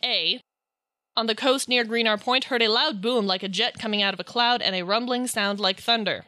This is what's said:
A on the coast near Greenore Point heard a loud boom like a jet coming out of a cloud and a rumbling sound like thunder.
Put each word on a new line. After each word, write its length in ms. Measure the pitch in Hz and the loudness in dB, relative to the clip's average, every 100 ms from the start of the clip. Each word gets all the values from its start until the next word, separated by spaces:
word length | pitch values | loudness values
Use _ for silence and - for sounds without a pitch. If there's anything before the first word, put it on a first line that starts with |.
A 360 | 247 208 165 240 - _ _ _ _ _ _ - | -2 0 0 -4 -8 _ _ _ _ _ _ -4
on 80 | 226 | -2
the 80 | |
coast 320 | 214 269 262 - | 0 2 2 2
near 160 | 247 | 0
Greenore 380 | 226 233 226 208 | 0 0 2 0
Point 240 | 247 254 | 0 0
heard 160 | - 247 | 0 0
a 80 | 226 | 2
loud 320 | 233 302 208 | 2 0 -2
boom 260 | 220 247 202 | 0 0 2
like 160 | 185 | 0
a 60 | 190 | -2
jet 300 | 190 233 - | -2 -2 -2
coming 240 | 220 208 | -4 0
out 100 | 196 | 0
of 80 | 190 | -2
a 40 | |
cloud 360 | 180 240 240 247 | -4 0 2 2
and 160 | - 190 | 0 -2
a 60 | |
rumbling 440 | 180 214 247 247 247 | 0 0 0 -2 -2
sound 320 | - 202 202 | 0 0 0
like 220 | 196 190 | 0 -2
thunder. 460 | - 233 196 110 | 0 0 0 -4